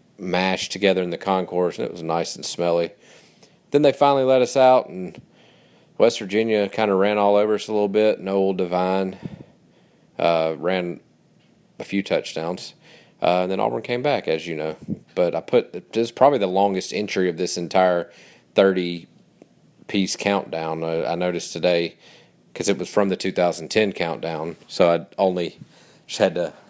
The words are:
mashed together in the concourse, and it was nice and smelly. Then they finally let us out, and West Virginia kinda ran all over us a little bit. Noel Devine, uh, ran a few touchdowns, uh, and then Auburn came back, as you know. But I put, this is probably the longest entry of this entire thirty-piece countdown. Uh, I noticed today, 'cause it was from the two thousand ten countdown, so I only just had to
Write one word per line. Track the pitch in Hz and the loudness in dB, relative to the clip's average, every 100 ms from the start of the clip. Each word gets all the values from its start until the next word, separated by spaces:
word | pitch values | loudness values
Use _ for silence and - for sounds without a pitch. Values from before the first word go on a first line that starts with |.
| _ - | _ -12
mashed | 92 90 95 90 - | -4 -2 0 -2 -4
together | 92 98 92 | 0 2 2
in | 90 | -2
the | 85 | -4
concourse, | 98 92 90 90 87 - | -2 -2 0 -2 -2 -2
and | - | -8
it | |
was | 90 | -8
nice | 80 82 82 | -4 -4 -4
and | - | -6
smelly. | 78 - 87 85 85 - - - - _ - _ _ | -8 -4 0 0 -2 -6 -20 -20 -20 _ -20 _ _
Then | 147 | 2
they | 147 | 2
finally | 131 143 139 | 4 4 4
let | 131 131 | 4 4
us | 123 139 | 4 4
out, | 127 127 - | 6 6 2
and | 90 90 - - _ _ _ _ _ _ - | -6 -10 -12 -20 _ _ _ _ _ _ 2
West | 117 - | 2 2
Virginia | 101 104 113 107 98 | -2 0 2 2 0
kinda | - 107 | 0 2
ran | 95 101 104 | 4 4 4
all | 101 104 | 4 4
over | 107 | 4
us | 104 - | 0 -2
a | |
little | 107 104 | 0 0
bit. | 107 107 - | 2 2 2
Noel | 95 98 95 | 0 0 0
Devine, | 95 87 90 92 95 95 95 - - - _ _ _ _ _ _ - | 0 -2 0 0 0 -2 -6 -14 -16 -20 _ _ _ _ _ _ -2
uh, | 85 82 80 76 | 0 2 0 -2
ran | 85 92 87 - _ _ _ _ _ _ _ - | -2 -2 -2 -8 _ _ _ _ _ _ _ -16
a | |
few | - 98 | -6 -4
touchdowns, | 98 87 - - 82 90 - - - - - _ | 0 -2 -2 -6 -6 -6 -10 -18 -20 -20 -20 _
uh, | - 90 | 0 0
and | 92 | 0
then | 95 | -2
Auburn | 110 120 | -2 -4
came | 113 123 | -4 -4
back, | 143 117 - | -2 -2 -2
as | 80 85 | -4 -4
you | |
know. | 78 78 78 - 95 - | -6 -6 -8 -10 -12 -6
But | - 87 | -2 0
I | 80 | -2
put, | - 123 - | 0 0 0
this | 92 - 110 117 | -6 -8 -4 -2
is | |
probably | - 135 135 | 4 4 4
the | 98 | 0
longest | 95 101 95 - | 2 2 0 -4
entry | 92 104 98 92 | -6 -4 -2 0
of | 82 | 0
this | 90 92 | -4 -4
entire | 85 95 92 87 85 - - - _ | -2 2 4 2 -2 -10 -20 -20 _
thirty-piece | - 98 92 87 87 - _ _ _ _ _ _ _ - 101 92 - | 4 4 4 -2 -6 -12 _ _ _ _ _ _ _ -4 -2 -2 -2
countdown. | 101 101 - 80 80 80 | 0 0 -2 -6 -4 -4
Uh, | 82 82 71 | -4 -2 -2
I | |
noticed | 87 90 87 - | -2 -2 -4 -6
today, | 85 90 85 85 - - - _ _ _ | -2 0 2 0 -6 -20 -20 _ _ _
'cause | - - | -6 -2
it | 92 | -2
was | 90 | -2
from | - 98 | 0 0
the | 92 | 0
two | 95 | -4
thousand | 90 87 82 78 | 0 0 0 -2
ten | 107 104 | 0 0
countdown, | - 85 67 82 80 80 80 - | -2 -6 -6 -6 -6 -8 -10 -8
so | - 87 | 2 2
I | 85 - - | 2 -2 -2
only | 95 90 85 - - - - _ - | 0 0 -4 -8 -20 -20 -20 _ -10
just | - | 0
had | 98 85 | 0 2
to | 80 - - | -4 -8 -10